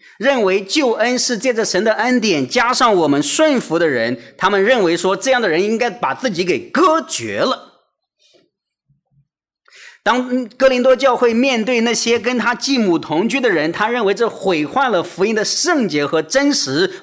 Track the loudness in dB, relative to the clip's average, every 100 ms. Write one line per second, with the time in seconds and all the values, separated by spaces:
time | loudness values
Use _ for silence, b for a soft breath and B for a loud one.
0 | B B 0 2 2 0 -2 0 0 0
1 | 0 0 -2 -2 -2 0 0 0 0 0
2 | 0 0 2 0 0 0 0 2 2 4
3 | 2 2 0 2 2 2 0 0 0 0
4 | -2 -4 B B 0 2 2 2 2 0
5 | 0 -2 0 0 2 0 0 0 -2 -2
6 | -4 -2 -4 -2 -2 -2 -2 2 2 2
7 | -2 -8 -6 -2 -2 -4 -10 _ _ _
8 | _ _ _ _ _ _ _ _ _ _
9 | _ _ _ _ _ _ _ B B B
10 | -2 -2 0 -4 -4 2 2 4 2 4
11 | 2 2 2 2 0 0 0 0 0 0
12 | 0 0 0 -2 -2 -2 -2 0 2 0
13 | 0 -2 0 0 0 0 -2 -2 -2 0
14 | 0 0 -2 -2 -2 -2 -2 -2 0 0
15 | -4 -2 -2 0 -2 -2 0 0 0 -2
16 | -2 -2 0 0 0 0 -2 0 -2 B